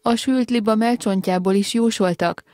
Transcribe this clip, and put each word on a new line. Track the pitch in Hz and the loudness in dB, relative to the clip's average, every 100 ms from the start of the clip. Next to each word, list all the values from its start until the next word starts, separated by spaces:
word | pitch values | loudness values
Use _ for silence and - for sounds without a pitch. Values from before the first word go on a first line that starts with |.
A | 233 | 0
sült | 233 - 262 240 | 0 0 0 0
liba | 240 214 | 0 0
mellcsontjából | 220 233 240 214 190 190 180 185 | 2 2 0 0 -2 0 0 2
is | 196 196 | 0 0
jósoltak: | 233 233 - 185 170 175 - _ | 0 0 0 0 0 -2 -4 _